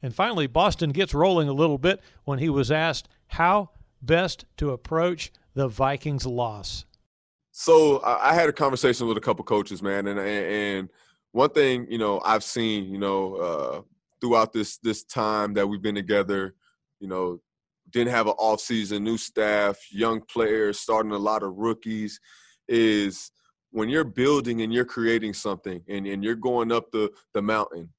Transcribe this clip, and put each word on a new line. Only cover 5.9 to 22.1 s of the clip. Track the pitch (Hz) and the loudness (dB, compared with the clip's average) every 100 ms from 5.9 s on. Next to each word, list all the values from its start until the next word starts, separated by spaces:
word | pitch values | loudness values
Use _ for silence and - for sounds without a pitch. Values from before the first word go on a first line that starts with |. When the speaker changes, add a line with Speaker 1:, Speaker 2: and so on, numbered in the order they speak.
| 139 151 139 | 0 -4 -4
Speaker 1:
loss. | 127 120 120 107 101 - - _ _ _ _ _ _ | -4 -4 -4 -6 -12 -12 -14 _ _ _ _ _ _
Speaker 2:
So | - - 160 156 139 | -10 8 8 8 4
I, | - 120 131 | 2 2 4
I | |
had | 165 165 | 4 4
a | |
conversation | 147 147 127 131 120 120 | 4 2 4 2 2 0
with | 107 | -2
a | |
couple | 117 101 | 0 -2
coaches, | 107 107 95 92 | 0 0 0 -6
man, | 98 98 101 | -4 -2 -2
and, | 101 | -4
and, | 98 | -4
and | 104 90 104 104 98 92 _ _ _ _ | -4 -2 -2 -2 -4 -6 _ _ _ _
one | 117 143 | 2 2
thing, | - 139 127 120 | 4 2 2 -4
you | 113 | -2
know, | 110 101 | 0 0
I've | - 110 | 2 0
seen, | - - 113 107 | 0 -4 -2 -2
you | 95 98 | -6 -6
know, | 101 98 95 | -2 -2 -2
uh, | 95 87 80 65 71 - _ _ _ | -4 -4 -4 -4 -8 -12 _ _ _
throughout | 123 117 110 | 2 2 2
this, | 113 104 - | 0 -6 -6
this | 113 107 | -4 -6
time | - - 110 107 104 | -6 -4 -2 0 -2
that | 104 101 | 0 -2
we've | 101 | -2
been | 104 101 | -6 -6
together, | 95 104 98 101 95 - _ _ _ _ | 0 0 0 -2 -4 -10 _ _ _ _
you | 98 | -10
know, | 92 92 87 _ _ _ _ _ | -4 -4 -6 _ _ _ _ _
didn't | 120 120 | -2 0
have | 120 107 | 2 0
an | - | 0
off | 110 107 | 0 0
season, | - 117 101 104 | -2 -4 -2 -4
new | 104 113 | -2 -4
staff, | - - 107 104 101 101 - | -4 -2 0 2 0 -2 -10
young | 101 113 110 | -2 -2 -2
players, | 107 - 113 110 104 101 | -6 -2 0 2 0 -2
starting | - 110 107 | -2 0 0
a | 104 | -2
lot | 104 110 | -2 -2
of | 101 92 | -4 -4
rookies, | 113 110 113 110 107 | -4 -4 -6 -8 -8